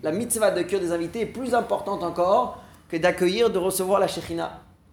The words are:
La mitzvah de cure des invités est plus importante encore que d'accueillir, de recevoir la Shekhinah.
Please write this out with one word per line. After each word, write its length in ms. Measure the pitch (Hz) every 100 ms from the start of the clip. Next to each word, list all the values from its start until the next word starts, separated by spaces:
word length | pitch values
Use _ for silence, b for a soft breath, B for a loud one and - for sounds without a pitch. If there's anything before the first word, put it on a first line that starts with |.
La 100 | 160
mitzvah 380 | 170 240 226 214
de 100 | 180
cure 160 | 175 196
des 140 | 175
invités 280 | 170 170 233
est 40 | 214
plus 280 | 214 262
importante 480 | 233 214 196 - 196
encore 580 | 170 165 175 220 247 B B B -
que 80 | 170
d'accueillir, 540 | 175 175 180 196 233
de 80 | 190
recevoir 420 | 180 185 185 196
la 80 | 190
Shekhinah. 540 | - - 170 165 - - _ _